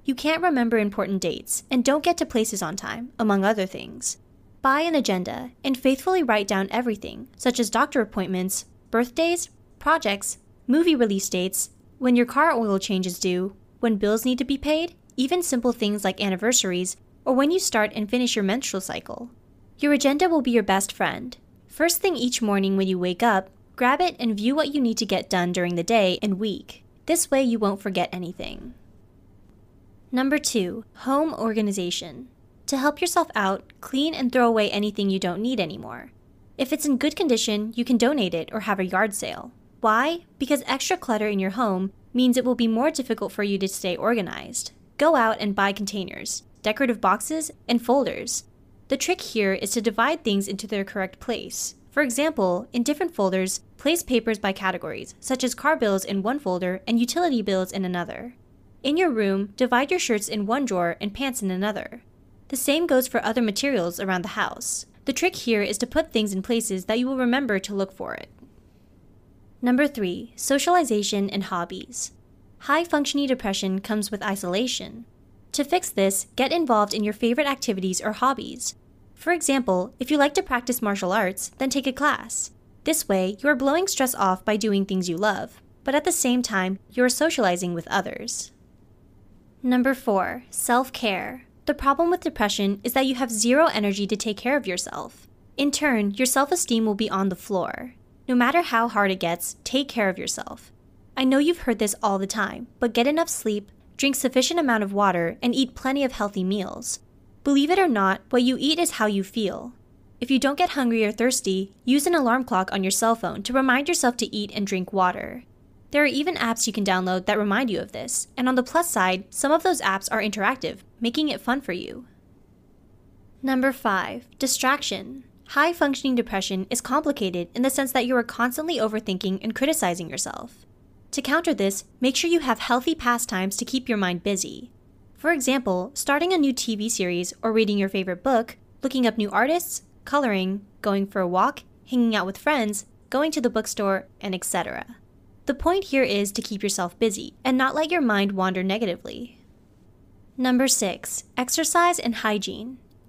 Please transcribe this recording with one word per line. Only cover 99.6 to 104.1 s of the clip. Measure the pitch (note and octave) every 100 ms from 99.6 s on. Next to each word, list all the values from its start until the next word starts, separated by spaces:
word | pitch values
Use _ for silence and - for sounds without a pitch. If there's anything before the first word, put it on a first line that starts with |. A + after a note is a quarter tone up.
take | - C4+ C#4
care | A#3 F#3+
of | F#3
yourself. | - - - - - - - - - C4+
I |
know | C4 C4+
you've | D4+ F4
heard | B3+ A3+
this | G#3 -
all | G#3 G3
the | G3
time, | A3 F#3+ - A#3+ -
but | A#3+
get | A#3 C4
enough | D#4 E4
sleep, | - A3 G#3 G3+ - - -
drink | C#4